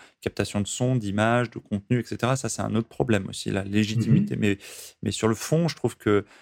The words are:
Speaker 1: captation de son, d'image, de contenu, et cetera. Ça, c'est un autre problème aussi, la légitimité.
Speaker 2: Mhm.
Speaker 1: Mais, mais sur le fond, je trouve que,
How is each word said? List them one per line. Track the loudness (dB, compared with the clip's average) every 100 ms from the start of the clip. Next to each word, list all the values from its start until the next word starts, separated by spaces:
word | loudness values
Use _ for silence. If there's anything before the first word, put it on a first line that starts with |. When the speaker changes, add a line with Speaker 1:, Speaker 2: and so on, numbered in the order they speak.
| -14 _
Speaker 1:
captation | -6 -4 -2 -2
de | -4
son, | -2 0
d'image, | 0 0 0 2 2 0
de | -6
contenu, | -6 -6 -2 -2
et |
cetera. | -2 -2 0 0
Ça, | -2
c'est | -4
un | -2 -2
autre | -2
problème | -2 2 2 0
aussi, | -6 -4
la | -4
légitimité. | 0 0 2 0 4 4 4 0
Speaker 2:
Mhm. |
Speaker 1:
Mais, | 0 0 -6 -18 -20 -8
mais | -6
sur | 0 0
le |
fond, | 0 0 0 0
je |
trouve | -2 -4 -2
que, | 2 2 0 -10